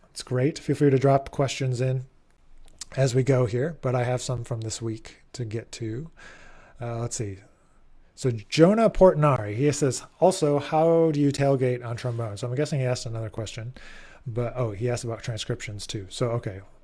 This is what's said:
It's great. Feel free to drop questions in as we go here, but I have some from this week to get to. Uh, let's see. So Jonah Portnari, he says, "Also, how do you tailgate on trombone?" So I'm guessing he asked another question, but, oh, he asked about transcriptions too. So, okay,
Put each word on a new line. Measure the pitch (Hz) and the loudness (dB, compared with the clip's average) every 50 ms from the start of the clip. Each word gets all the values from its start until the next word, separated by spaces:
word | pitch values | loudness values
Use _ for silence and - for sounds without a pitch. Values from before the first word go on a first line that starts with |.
| _ _ | _ _
It's | - - - | -16 -14 -8
great. | - 123 123 131 156 160 | -4 0 0 2 0 0
Feel | - - - 139 | -2 -2 -2 0
free | - 147 143 | 4 4 4
to | 131 | 4
drop | 127 135 139 135 135 - - | 6 4 4 4 4 0 -2
questions | - - 135 113 - - 135 131 123 113 | -4 -2 -2 -2 -2 -4 -4 -4 -2 -2
in | 131 131 131 131 131 - _ _ _ _ _ _ _ - - - - - - - - - - | -2 -2 -2 -4 -6 -10 _ _ _ _ _ _ _ -20 -20 -20 -20 -20 -18 -18 -16 -8 -2
as | 131 135 131 120 | 0 0 2 2
we | 131 123 | 2 4
go | 135 135 123 123 | 4 4 2 2
here, | 101 117 120 139 175 156 - | 0 0 -2 -2 -4 -6 -6
but | - 131 123 | -4 -2 0
I | 127 120 | 0 0
have | 123 127 123 | 0 -2 -2
some | - - 127 117 117 | -4 -4 -6 -6 -6
from | - 120 113 | -6 -6 -6
this | 110 110 - - | -6 -8 -8 -6
week | 113 113 110 110 - - - _ _ _ - | -6 -6 -6 -8 -12 -18 -20 _ _ _ -10
to | - 120 | -10 -8
get | 107 107 113 104 - - | -6 -6 -8 -8 -8 -10
to. | - 117 110 110 127 160 160 - - - - - - - - - - - - - - | -8 -8 -6 -6 -8 -10 -12 -16 -20 -20 -20 -20 -20 -20 -20 -20 -20 -20 -20 -16 -12
Uh, | 120 120 117 | -10 -8 -6
let's | 113 120 120 - | -6 -6 -6 -4
see. | - 110 98 95 95 - - _ _ _ _ _ _ - - - - - _ _ | -6 -6 -6 -8 -12 -16 -20 _ _ _ _ _ _ -20 -20 -20 -20 -20 _ _
So | - - 131 | -2 -2 -2
Jonah | 117 107 - - - 147 160 185 214 226 226 208 | -2 -2 -6 0 4 6 8 8 8 6 4 4
Portnari, | - - 185 185 151 151 151 147 131 113 107 104 104 | 6 8 8 8 8 8 4 4 4 2 0 -2 -2
he | 117 143 147 | 0 2 2
says, | 139 - 151 131 117 - - - _ - | 2 2 0 0 0 -2 -8 -10 _ 2
"Also, | 160 185 185 - 156 147 147 139 | 4 4 4 4 2 2 2 0
how | - - 160 156 160 165 165 165 165 160 | 0 0 2 2 4 6 6 6 4 4
do | 151 143 | 2 2
you | 143 143 | 2 2
tailgate | 139 - 139 139 139 127 131 127 123 123 123 | 2 2 2 2 2 2 2 0 0 -2 -4
on | 117 117 | -8 -8
trombone?" | 117 - 123 117 117 117 107 101 | -6 -6 -6 -4 -4 -6 -6 -6
So | - 127 | -8 -6
I'm | 120 123 | -6 -2
guessing | 139 151 - 156 135 | -2 -2 -2 -2 -2
he | 127 | 0
asked | 127 127 - - | 0 -2 -4 -6
another | 117 113 113 110 107 | -8 -8 -8 -8 -8
question, | - - 110 - - 117 110 127 - - - - - - - - - - - | -8 -8 -8 -8 -8 -12 -12 -12 -14 -16 -18 -18 -18 -20 -20 -20 -20 -16 -12
but, | 123 107 120 120 113 120 | -8 -4 -4 -4 -4 -2
oh, | 123 123 110 | -4 -4 -4
he | 101 92 120 123 | -4 -4 -2 -2
asked | 120 110 - | -2 -2 -4
about | 113 113 107 - | -6 -8 -8 -6
transcriptions | - 113 104 - - 117 - - 110 104 101 - | -8 -8 -6 -4 -6 -6 -6 -8 -10 -10 -10 -10
too. | - - 107 95 92 | -8 -8 -8 -10 -8
So, | - - 131 117 | -6 -4 -2 -2
okay, | 117 120 - 110 92 98 - - - - | -2 -2 -4 -6 -10 -12 -14 -18 -20 -20